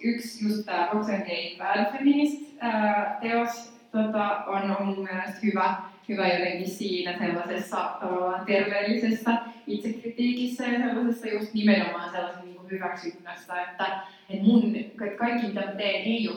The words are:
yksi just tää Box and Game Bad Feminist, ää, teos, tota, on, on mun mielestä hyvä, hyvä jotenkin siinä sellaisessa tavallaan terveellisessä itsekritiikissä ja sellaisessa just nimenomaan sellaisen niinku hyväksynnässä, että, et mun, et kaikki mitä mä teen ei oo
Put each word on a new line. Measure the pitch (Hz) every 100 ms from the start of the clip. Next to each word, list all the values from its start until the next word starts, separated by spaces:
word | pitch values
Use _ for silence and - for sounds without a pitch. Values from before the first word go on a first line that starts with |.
yksi | 233 240 - - 208
just | 214 202
tää | 180 175
Box | 208 214
and | 196
Game | 180 170 170 -
Bad | - 202 233
Feminist, | 262 277 285 294 - - -
ää, | 233 220 208 208 208 -
teos, | 226 233 233 - - - -
tota, | 226 214 214 202 202 -
on, | 196 202 196
on | 202
mun | 196
mielestä | 190 185 190 -
hyvä, | 214 196 185 185 - - -
hyvä | 196 185
jotenkin | 175 175 180 190
siinä | - 196 180 180 180
sellaisessa | 208 170 175 - - 202 175 -
tavallaan | 185 180 180 185 -
terveellisessä | 196 202 202 208 233 226 - - 226 - - -
itsekritiikissä | 208 233 - 233 233 240 247 247 - 247
ja | 240
sellaisessa | 247 226 240 233 220
just | 208 214
nimenomaan | 214 208 202 - - -
sellaisen | 185 175 175 -
niinku | 180 185
hyväksynnässä, | 185 175 180 170 175 175 175 - 180
että, | 175 - 156 156 - - -
et | 190
mun, | 208 233 214 -
et | - - 214 -
kaikki | 240 240 220
mitä | 202 202
mä |
teen | 202 202 -
ei | 214 226
oo | 214